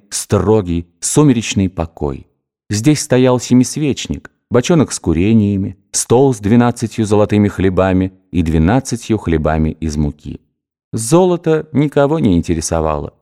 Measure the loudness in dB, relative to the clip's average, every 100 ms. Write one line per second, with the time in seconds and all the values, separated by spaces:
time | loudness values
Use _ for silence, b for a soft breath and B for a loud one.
0 | _ -12 -2 0 2 2 0 -4 -6 _
1 | -4 2 4 2 0 -2 -2 -2 -8 -6
2 | -6 -6 -14 _ _ _ _ -2 0 0
3 | 0 2 4 2 2 2 2 -2 -4 -4
4 | -8 -10 -12 _ _ -2 2 2 2 -2
5 | -2 0 2 2 2 0 -4 -8 _ -8
6 | 0 2 2 0 0 2 2 0 -6 -4
7 | 0 2 2 2 0 0 0 2 2 2
8 | 0 -6 _ -4 0 2 2 2 -2 -8
9 | -4 -4 -2 -2 0 0 -2 -4 -6 -4
10 | -4 -6 -14 -16 _ _ _ _ _ -10
11 | 0 2 2 0 -2 -2 -2 -2 0 0
12 | 0 0 0 0 0 -4 -2 -2 -2 -4
13 | -6 -14